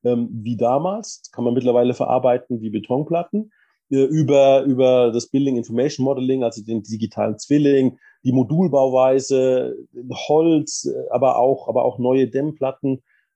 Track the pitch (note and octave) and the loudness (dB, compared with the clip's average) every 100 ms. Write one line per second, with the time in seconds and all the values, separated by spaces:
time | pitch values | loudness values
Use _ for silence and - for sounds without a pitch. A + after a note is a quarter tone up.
0 | A#2+ A#2+ A#2+ A2+ A2 A2 A#2+ C#3 F3+ G#3+ | -2 -2 -4 -6 -6 -2 0 0 -2 -6
1 | G#3+ - - - A#2+ A#2+ B2 A#2+ B2 A#2 | -10 -18 -16 -6 -2 0 2 2 0 0
2 | C3 B2+ B2+ B2 - A#2+ A2 G#2 G#2+ B2+ | -2 0 2 0 -2 -8 -6 -8 -4 -4
3 | D3+ E3 F3 G#3 G#3+ _ _ _ _ C3+ | -2 -6 -4 -6 -8 _ _ _ _ 0
4 | C3+ D#3 C#3 C#3 C3+ C3+ C#3 B2+ B2+ B2+ | 2 2 2 6 6 6 2 2 4 4
5 | A#2+ A#2 - C#3 C#3 B2 A#2 A#2 C#3 - | 2 0 -2 -2 0 -2 -2 -2 -2 -2
6 | C3 C3+ B2+ C3 A#2 A2+ A2 A2+ G#2+ A2 | -2 -2 -2 -2 -2 -4 -6 -8 -6 -8
7 | A2 - A2 G#2 - D3 C#3+ C3+ C3 - | -6 -4 -4 -4 0 2 4 4 2 -2
8 | _ _ C3 B2+ A#2 D#3+ F3+ C#3 C3+ B2+ | _ _ 0 0 2 0 2 2 2 2
9 | C3 C3+ C3 C3+ C3 B2+ B2+ - - B2 | 4 2 2 0 2 0 -2 -8 -14 -18
10 | B2+ A#2+ - D3+ E3 D#3 D3+ - - B2+ | -14 -10 0 2 4 2 0 -8 -8 -8
11 | - A#2+ C3 A#2+ B2+ - - B2 B2 G#2 | -6 0 0 2 2 0 -2 -2 -2 -2
12 | B2 C3 B2 C3+ D3+ D3+ C3+ - C#3 C3 | 0 0 0 -2 -6 -4 -6 -4 -6 -6
13 | _ _ _ | _ _ _